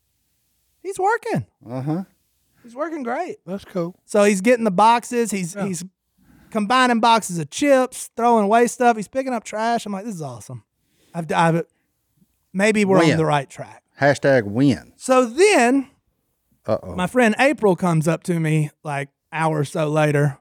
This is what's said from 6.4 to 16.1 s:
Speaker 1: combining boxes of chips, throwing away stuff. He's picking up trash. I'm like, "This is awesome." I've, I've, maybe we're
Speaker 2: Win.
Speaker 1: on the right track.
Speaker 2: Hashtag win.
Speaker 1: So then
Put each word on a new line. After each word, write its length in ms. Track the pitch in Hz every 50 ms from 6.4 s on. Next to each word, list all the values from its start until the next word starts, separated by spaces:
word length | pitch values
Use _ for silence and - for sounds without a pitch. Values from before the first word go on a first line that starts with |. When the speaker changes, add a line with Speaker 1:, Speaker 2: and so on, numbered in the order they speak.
| _ _
Speaker 1:
combining 500 | - 220 208 202 254 262 254 247 240 226
boxes 380 | 226 233 226 220 - - 180 170
of 120 | 151 -
chips, 600 | - - 294 285 277 262 254 254 - - - - _
throwing 280 | - 233 240 240 226 202
away 220 | 196 220 233 247 233
stuff. 280 | - - 247 240 233
He's 120 | 220 190 -
picking 240 | - 262 269 262 254
up 100 | 220 -
trash. 420 | - 220 214 220 233 233 226 -
I'm 60 | 208 202
like, 120 | 190 208
"This 100 | 240 202
is 80 | 165 151
awesome." 420 | 135 120 110 - - 127 113 - _ _ _ _ _ _ _ _ _ -
I've, 160 | 170 165 151 190
I've, 320 | 180 165 165 160 165 160 - _ _ _ _ _ _ _ _ _ _ _ _ _ _ _ _ -
maybe 320 | 185 196 220 208 214 208
we're 140 | 190 190 185
Speaker 2:
Win. 120 | 165 160 165
Speaker 1:
on 40 |
the 80 | 160 160
right 220 | 151 147 143 135 -
track. 340 | - - 139 - - - _ _ _ -
Speaker 2:
Hashtag 440 | 139 143 135 - - 143 135 127 104
win. 480 | 101 101 120 139 143 117 - - - _
Speaker 1:
So 280 | _ - - 262 254 262
then 640 | 226 233 294 381 427 403 302 240 240 262 277 254 - _ _ _ _